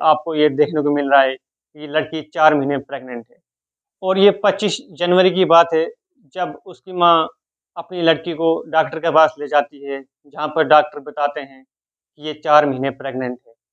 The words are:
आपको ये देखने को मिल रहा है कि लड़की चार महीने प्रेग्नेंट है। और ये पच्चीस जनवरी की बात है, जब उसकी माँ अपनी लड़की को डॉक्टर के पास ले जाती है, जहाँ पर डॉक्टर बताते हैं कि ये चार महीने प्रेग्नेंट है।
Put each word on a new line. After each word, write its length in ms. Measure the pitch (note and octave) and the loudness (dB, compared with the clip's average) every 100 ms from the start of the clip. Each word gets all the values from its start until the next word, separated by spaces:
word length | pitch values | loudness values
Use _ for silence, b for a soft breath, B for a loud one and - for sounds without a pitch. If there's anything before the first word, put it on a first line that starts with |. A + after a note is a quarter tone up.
आपको 320 | D#3+ D3+ E3 D#3 | 0 0 -4 0
ये 140 | D3+ | 0
देखने 300 | D3 D3+ D#3+ | 2 -2 0
को 100 | C#3+ | -2
मिल 180 | D3 C#3 | -2 2
रहा 100 | C#3 | 2
है 140 | C3+ C3 | 2 -4
कि 520 | _ _ _ D3+ D3 | _ _ _ -18 -6
लड़की 340 | D3+ D#3 D#3+ | -6 -6 -10
चार 320 | D3+ E3 D#3 D3+ | -10 0 2 2
महीने 220 | C3+ C#3+ | -2 -6
प्रेग्नेंट 460 | C#3 C3+ B2+ A#2+ A2+ | -8 -14 -12 -14 -14
है। 120 | _ _ _ _ _ _ _ | _ _ _ _ _ _ _
और 140 | F#3 F#3+ | -4 4
ये 140 | G3+ F#3+ | 2 4
पच्चीस 340 | G#3 G3 G#3 - - | -2 0 -4 -6 -12
जनवरी 400 | D#3 F3 F3+ F#3 | -6 0 2 2
की 140 | F3+ E3 | 2 4
बात 260 | E3+ E3+ | 4 4
है, 140 | D#3+ E3 - _ _ D#3 F#3 | 0 -2 -8 _ _ _ -8
जब 240 | G3 G3+ G3 | -8 -10 -18
उसकी 280 | - F#3 | -20 -12
माँ 340 | F3+ E3+ E3 D#3+ - _ _ _ F3 | 2 4 4 0 -8 _ _ _ -16
अपनी 240 | - F3+ | -10 -2
लड़की 320 | E3 D#3 F3 | 0 0 -4
को 280 | D#3 E3 E3 E3 | -2 0 -2 -2
डॉक्टर 320 | D#3+ D#3 D#3+ | -2 -2 -4
के 120 | E3 | 0
पास 240 | D3+ D#3 C#3+ | 4 2 0
ले 80 | C#3+ | -2
जाती 360 | D3 C#3+ C#3+ | -2 -2 -10
है, 200 | C#3 C#3 C3 _ C#3+ | -8 -8 -10 _ -20
जहाँ 200 | C#3+ D3+ | -10 -6
पर 140 | D#3 C#3 | -2 4
डॉक्टर 340 | D3+ D3 D3 | 4 4 -8
बताते 400 | C#3 D3 D3 D3 | -12 -4 -4 -4
हैं 220 | C3+ C3+ | -14 -20
कि 600 | C3 _ _ _ _ _ | _ _ _ _ _ _
ये 100 | D3+ D3+ | -12 -8
चार 300 | D#3 D3+ D3 | 2 4 4
महीने 240 | B2+ C#3 | -2 -6
प्रेग्नेंट 460 | C3 C3+ C3 B2+ B2 | -6 -10 -8 -8 -10
है। 140 | A#2 A2+ _ | _ _ _